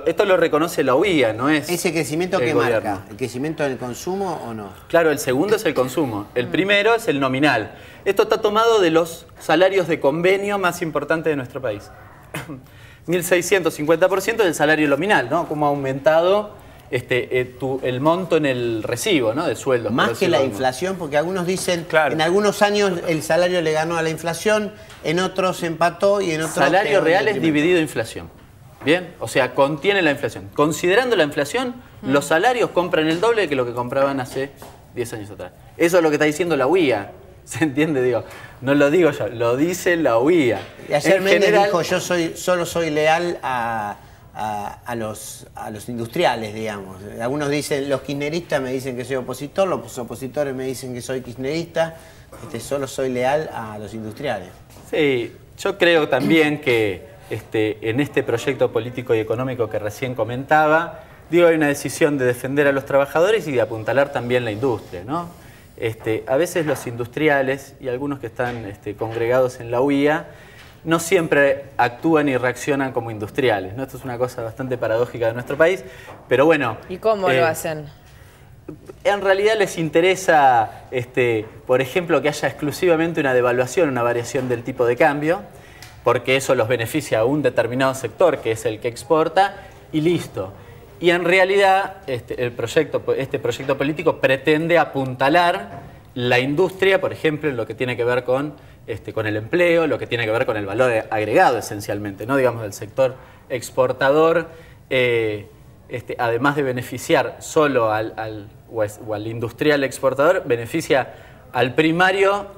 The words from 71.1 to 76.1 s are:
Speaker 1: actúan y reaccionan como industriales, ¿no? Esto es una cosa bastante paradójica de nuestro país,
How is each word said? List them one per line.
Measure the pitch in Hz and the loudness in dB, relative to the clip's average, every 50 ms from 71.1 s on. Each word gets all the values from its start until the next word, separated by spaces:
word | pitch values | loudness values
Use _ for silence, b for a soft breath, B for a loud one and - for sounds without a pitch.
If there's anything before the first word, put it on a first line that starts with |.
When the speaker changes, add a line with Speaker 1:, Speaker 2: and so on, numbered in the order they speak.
| 196 175 165 160 160 143 143 139 135 139 - - - - | 2 2 2 4 4 4 4 4 2 0 -4 -8 -2 0
Speaker 1:
actúan | 123 120 - - - 165 165 151 147 143 | 0 0 -2 -2 0 2 2 2 2 2
y | 127 120 | 0 0
reaccionan | 123 127 120 - - 151 143 139 135 131 | 0 -2 -2 -2 -2 -2 -2 0 -2 -4
como | 120 123 113 117 | -4 -6 -6 -6
industriales, | 110 104 107 98 - - 127 117 107 98 92 92 101 | -6 -8 -8 -8 -2 0 2 2 2 0 -2 -6 -8
¿no? | 127 | -8
Esto | 135 - - 127 | -10 -10 -10 -12
es | - | -10
una | 131 120 117 | -8 -6 -4
cosa | 127 123 - 123 117 | -4 -4 -4 -6 -10
bastante | 113 - - 131 127 127 117 | -8 -8 -8 -8 -6 -6 -4
paradójica | 120 110 110 113 123 120 - 117 117 113 | -2 0 0 0 -2 -2 -4 -2 -2 -2
de | 117 | -2
nuestro | 123 120 - 143 135 | -4 -6 -4 0 2
país, | 160 175 190 190 - B B B B B | 2 2 2 0 -6 B B B B B